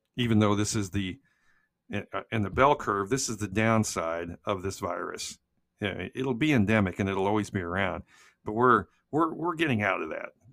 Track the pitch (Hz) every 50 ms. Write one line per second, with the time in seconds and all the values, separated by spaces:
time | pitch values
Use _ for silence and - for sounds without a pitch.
0 | _ _ _ - 123 117 113 107 107 104 104 101 104 - - 113 101 90 - 101
1 | 98 92 87 - _ _ _ _ _ _ _ _ _ _ _ _ _ - - 104
2 | - - - 98 - - 113 113 98 95 92 123 131 143 147 - - 123 104 98
3 | 98 95 131 131 - - 113 101 107 95 92 110 110 113 113 110 107 - - 92
4 | 82 82 82 85 87 85 85 - _ - 101 90 90 98 95 - 98 90 87 90
5 | 87 87 82 - - - - - _ _ _ _ _ _ _ _ 107 98 92 92
6 | 90 - - 120 131 135 123 113 156 156 147 117 101 98 110 110 101 92 85 -
7 | 101 95 95 98 95 101 107 107 101 - - 98 87 85 87 95 98 92 82 85
8 | - _ _ - - - _ _ _ 107 107 113 123 127 120 104 92 - _ _
9 | _ _ - 147 165 160 156 - 160 175 170 156 165 151 123 104 104 98 92 87
10 | 85 78 78 82 - - - _ _ -